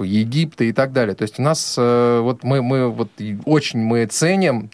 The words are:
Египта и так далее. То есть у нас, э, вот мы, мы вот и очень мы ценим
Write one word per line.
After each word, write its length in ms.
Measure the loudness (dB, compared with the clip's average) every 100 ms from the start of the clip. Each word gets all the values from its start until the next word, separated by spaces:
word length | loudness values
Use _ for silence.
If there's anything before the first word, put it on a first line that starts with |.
Египта 640 | -2 0 0 0 -2 -2
и 80 | -2
так 200 | 0 0
далее. 220 | 0 -2
То 80 | -2
есть 160 | -4 -2
у 40 |
нас, 340 | 0 0 -2 0
э, 420 | 2 4 4 2
вот 220 | 0 -2
мы, 160 | -2 0
мы 300 | 0 0 0
вот 180 | -2 -6 -8
и 220 | -8 -4 2
очень 320 | 2 2 -2
мы 260 | 0 0
ценим 640 | 0 0 0 2 2 0 -4